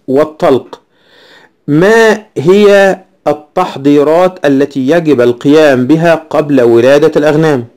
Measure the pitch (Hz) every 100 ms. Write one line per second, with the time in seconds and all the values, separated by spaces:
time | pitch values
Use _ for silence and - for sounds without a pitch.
0 | - 135 156 - 170 131 - - _ _
1 | _ _ _ - _ _ - 147 190 226
2 | 226 214 - - 135 202 202 202 196 185
3 | _ _ - 147 - - 185 139 139 143
4 | 143 165 185 180 147 135 139 139 131 165
5 | 160 127 120 120 143 151 151 127 123 160
6 | 170 160 - 147 151 139 120 117 123 143
7 | 156 156 147 151 160 135 117